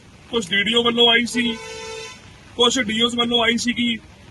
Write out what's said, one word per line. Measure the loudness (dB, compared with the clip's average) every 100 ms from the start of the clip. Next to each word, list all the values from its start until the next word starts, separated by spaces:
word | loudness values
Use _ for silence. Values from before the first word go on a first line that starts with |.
| -10 -20 -6
ਕੁਛ | -4 -2
ਡੀ | -2
ਡੀ | 0
ਓ | 2
ਵੱਲੋਂ | 2 4 4
ਆਈ | 4 2
ਸੀ, | -2 -2 -4 -10 -12 -12 -12 -14 -18 -20 -20 -16 0
ਕੁਛ | 2 2
ਡੀ | -2 0
ਓਜ਼ | 0 0
ਵੱਲੋਂ | 0 2
ਆਈ | 2 0
ਸੀਗੀ, | -2 -2 -2 -2 -8 -20 -20